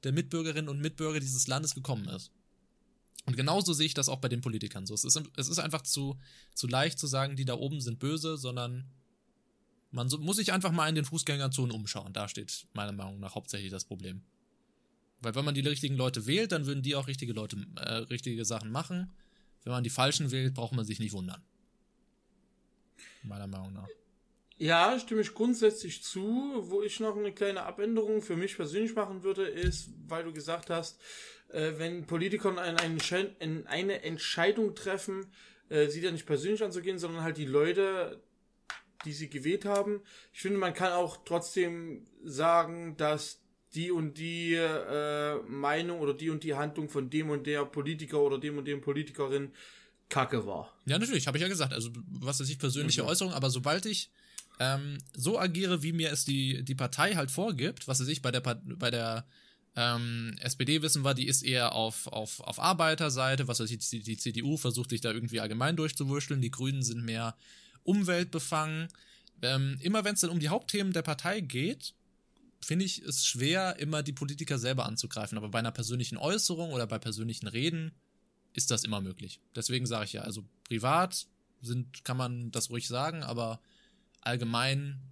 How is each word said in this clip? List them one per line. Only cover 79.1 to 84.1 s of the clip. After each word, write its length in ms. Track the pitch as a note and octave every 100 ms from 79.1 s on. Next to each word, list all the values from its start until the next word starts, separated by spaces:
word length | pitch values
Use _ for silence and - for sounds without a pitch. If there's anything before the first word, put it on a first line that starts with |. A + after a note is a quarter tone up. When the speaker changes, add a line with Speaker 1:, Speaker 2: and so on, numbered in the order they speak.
| F#2 F#2 - _ -
Speaker 1:
Deswegen 320 | - B2 B2
sage 180 | A2+ G#2
ich 80 |
ja, 80 | -
also 240 | - G#2+ - _
privat 600 | - A2+ A#2+ D#3+ F#3 - - _ _ _
sind, 440 | A#2+ B2 A#2+ - -
kann 120 | B2+
man 340 | B2 A#2+ A#2+
das 180 | A2+ A#2
ruhig 180 | A#2+ -
sagen, 360 | B2 D3 E3
aber 360 | C3 A#2 A#2 A2+ _ _ _ _ _